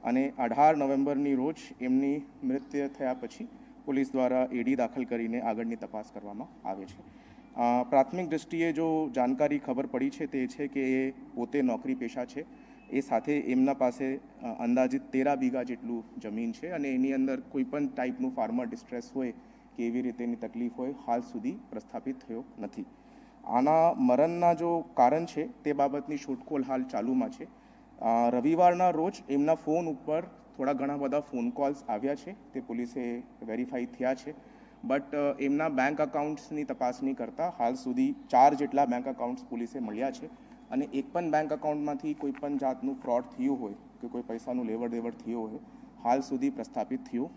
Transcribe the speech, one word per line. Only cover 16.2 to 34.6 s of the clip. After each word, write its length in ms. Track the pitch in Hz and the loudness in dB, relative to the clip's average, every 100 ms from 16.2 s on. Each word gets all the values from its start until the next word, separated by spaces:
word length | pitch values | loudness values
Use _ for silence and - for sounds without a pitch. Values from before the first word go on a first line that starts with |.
| 107 107 117 | -8 -4 -4
છે 160 | 113 165 | -6 -6
અને 220 | 170 143 | -4 -2
એની 240 | 131 135 | 2 2
અંદર 260 | 135 131 131 | 2 0 -2
કોઈ 240 | - 139 | -4 -4
પણ 240 | 127 147 143 | -2 0 -2
ટાઈપનું 480 | 131 127 127 127 127 | -2 -4 -2 -4 -2
ફાર્મર 300 | 110 120 120 | -2 0 -2
ડિસ્ટ્રેસ 460 | 120 - 120 120 135 | -8 -8 -10 -6 -4
હોય 180 | 127 113 - - - - | -4 -6 -16 -20 -18 -4
કે 100 | 117 | -2
એવી 140 | 120 | 0
રીતેની 340 | 127 120 120 117 | -2 -4 -4 -4
તકલીફ 360 | 110 113 120 117 | -6 -4 -6 -4
હોય, 180 | 127 139 - | -6 -6 -2
હાલ 140 | 120 | -2
સુધી 300 | 120 113 117 190 - | -2 -6 -6 -6 -10
પ્રસ્થાપિત 480 | 110 - 120 - 131 | -12 -10 -10 -8 -10
થયો 260 | - 113 131 - | -8 -10 -10 -12
નથી. 260 | 104 - 92 - - - - - | -10 -10 -12 -14 -20 -20 -20 -16
આના 500 | - 120 139 160 165 | 0 4 6 6 6
મરણના 600 | - 127 123 160 170 175 | 6 6 6 6 6 4
જો 280 | 165 170 170 | 4 2 0
કારણ 440 | - - - 156 170 | 0 6 6 6 0
છે 220 | - 196 - | -4 -6 -4
તે 100 | 147 | -2
બાબતની 440 | 143 139 143 147 151 | 2 2 0 -4 -8
શોધખોળ 460 | - 127 - 147 | -4 -6 -4 -4
હાલ 200 | 131 131 | 0 -2
ચાલુમાં 480 | 127 117 113 131 110 | -2 -2 0 0 0
છે. 120 | - 156 - - - - - | -6 -16 -16 -20 -20 -20 -2
અ, 300 | 113 113 120 | 2 4 4
રવિવારના 600 | 123 131 165 175 175 180 | 4 2 6 6 8 4
રોજ 240 | 160 170 202 - | 4 0 -2 -4
એમના 260 | 139 147 160 | 0 2 2
ફોન 300 | - 160 165 | 2 0 0
ઉપર 380 | 139 - 156 175 - - - | -4 -2 -2 -4 -16 -20 -4
થોડા 160 | 135 | -2
ઘણા 240 | 139 139 143 | 0 -2 -2
બધા 220 | 139 143 | 0 -2
ફોન 300 | 147 127 117 | -2 -4 -2
કોલ્સ 340 | 123 139 143 - | 0 -2 -2 -4
આવ્યા 260 | 107 135 143 | -2 0 -2
છે, 160 | - | -6
તે 280 | 202 - 139 | -14 -10 -10
પોલીસે 640 | 123 117 120 131 120 120 123 - 113 | -6 -6 -4 -4 -6 -6 -10 -14 -6
વેરીફાઈ 400 | 113 127 127 120 | -4 -4 -4 -6
થયા 300 | - 127 135 | -2 -2 -2
છે. 160 | - 156 - - | -6 -14 -18 -20